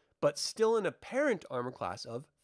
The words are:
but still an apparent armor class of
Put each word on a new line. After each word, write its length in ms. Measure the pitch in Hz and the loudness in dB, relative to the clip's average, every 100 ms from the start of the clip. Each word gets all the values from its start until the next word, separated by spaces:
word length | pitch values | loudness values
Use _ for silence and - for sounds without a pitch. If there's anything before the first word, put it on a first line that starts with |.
| _ _ | _ _
but 160 | 147 143 | 0 2
still 400 | - - 220 226 | -4 2 4 4
an 80 | 175 | 2
apparent 600 | - - 254 294 190 - | -2 -4 0 2 0 -2
armor 220 | 127 123 | -4 -4
class 340 | 127 92 95 120 | -4 -6 -6 -8
of 200 | 117 151 _ | -8 -10 _